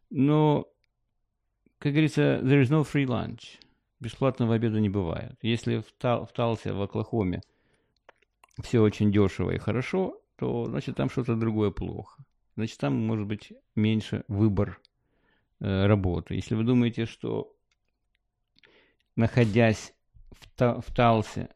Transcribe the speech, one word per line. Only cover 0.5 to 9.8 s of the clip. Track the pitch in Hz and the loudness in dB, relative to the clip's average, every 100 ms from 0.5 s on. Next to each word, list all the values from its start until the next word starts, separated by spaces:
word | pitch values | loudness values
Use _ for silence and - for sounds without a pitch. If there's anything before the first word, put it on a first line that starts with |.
| 147 - _ _ _ _ _ _ _ _ _ _ _ | 2 -2 _ _ _ _ _ _ _ _ _ _ _
как | 147 | -2
говорится, | 143 156 147 143 135 | 2 2 4 2 2
there | 131 143 | 4 6
is | 127 | 6
no | 156 | 4
free | 139 147 135 | 2 0 0
lunch. | 113 87 117 - - _ _ _ - | -2 -4 -10 -18 -20 _ _ _ -14
Бесплатного | 117 - 135 123 117 113 | -12 -2 -2 0 0 2
обеда | 117 107 | 0 0
не | 104 | 0
бывает. | 101 87 - - - | 0 -2 -4 -10 -8
Если | 110 117 - 117 | -4 -2 -2 -4
в | 113 _ | -6 _
Та-, | 127 120 - | -2 -2 -4
в | |
Талсе, | - 117 110 104 | -4 -2 -2 -4
в | 101 | -6
Оклахоме | 101 107 110 113 92 90 - _ _ _ _ _ _ - _ _ _ - | -4 -4 -4 -2 -2 -4 -8 _ _ _ _ _ _ -20 _ _ _ -16
всё | - 120 | -2 4
очень | 107 - 104 | 4 2 0
дёшево | 101 98 - 92 | 2 2 0 -4
и | 90 | -4
хорошо, | - 110 | -4 -4